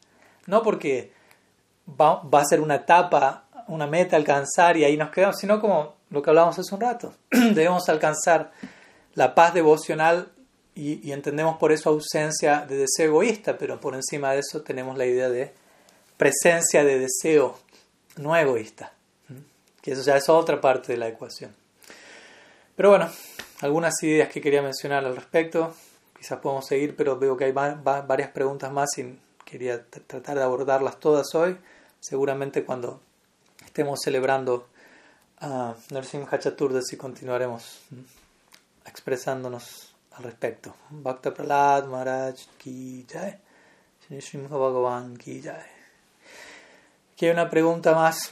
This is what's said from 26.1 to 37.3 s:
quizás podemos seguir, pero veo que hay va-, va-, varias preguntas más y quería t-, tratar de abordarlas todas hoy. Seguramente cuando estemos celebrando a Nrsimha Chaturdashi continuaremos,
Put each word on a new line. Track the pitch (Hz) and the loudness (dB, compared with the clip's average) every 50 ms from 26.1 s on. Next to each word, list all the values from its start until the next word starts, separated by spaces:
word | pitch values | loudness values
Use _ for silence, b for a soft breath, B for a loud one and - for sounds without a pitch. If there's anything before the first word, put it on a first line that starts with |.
| _ | _
quizás | _ - - 135 - | _ -12 -12 -12 -8
podemos | - 143 139 135 131 | -6 -6 -6 -6 -4
seguir, | - 143 135 147 147 143 | -4 -2 -2 -2 -4 -4
pero | - 147 139 131 127 | -2 -2 -2 0 0
veo | 135 135 131 | 0 0 0
que | 127 139 | 0 -2
hay | 135 131 | -2 0
va-, | 135 143 143 147 | 0 -2 -2 -4
va-, | 151 135 135 135 143 139 | -2 -2 -2 -2 -2 -2
varias | 135 131 135 139 131 | -2 -2 -2 -2 -6
preguntas | - 143 135 135 139 139 143 135 143 | -6 -4 -4 -4 -4 -6 -10 -6 -4
más | 139 143 147 - 139 | -4 -2 -2 -4 -8
y | 127 123 131 - _ _ _ _ _ | -10 -12 -14 -20 _ _ _ _ _
quería | - - 127 123 123 120 117 - | -20 -14 -10 -8 -6 -6 -8 -10
t-, | _ - - | _ -20 -20
tratar | - _ - 131 123 - 147 | -20 _ -16 -14 -12 -8 -4
de | 139 131 | -2 -2
abordarlas | 127 127 127 135 135 135 131 135 123 - - | 0 -2 -2 0 0 0 0 0 -2 -6 -2
todas | - 156 151 143 135 - - | 0 2 2 2 2 0 0
hoy. | 160 170 185 185 185 b b b b b b b b | 0 0 0 -2 -6 b b b b b b b b
Seguramente | - - 143 135 139 139 135 139 139 139 - 151 - | -14 -8 -4 -2 -2 -2 -2 -4 -6 -4 -4 -6 -4
cuando | - 131 127 120 120 127 - _ _ _ _ _ _ _ _ _ _ _ - _ | -4 -6 -8 -8 -10 -12 -14 _ _ _ _ _ _ _ _ _ _ _ -20 _
estemos | - _ - 147 139 139 131 - | -12 _ -4 -4 -4 -4 -4 -4
celebrando | 147 135 131 131 135 135 135 131 127 123 123 - _ b b b b b b b b b b b b _ _ | -4 -2 -2 0 0 0 0 0 -2 -2 -4 -4 _ b b b b b b b b b b b b _ _
a | - 147 135 127 123 117 113 - - - | -10 -8 -6 -6 -6 -8 -10 -12 -16 -12
Nrsimha | 143 135 131 - - 143 139 - - - | -12 -10 -10 -10 -10 -12 -8 -6 -6 -4
Chaturdashi | - 147 - - 151 135 127 127 127 - - | -4 -6 -4 -2 -4 -2 -2 -2 -4 -6 -10
continuaremos, | - - 131 123 - 131 127 | -12 -14 -16 -16 -14 -10 -6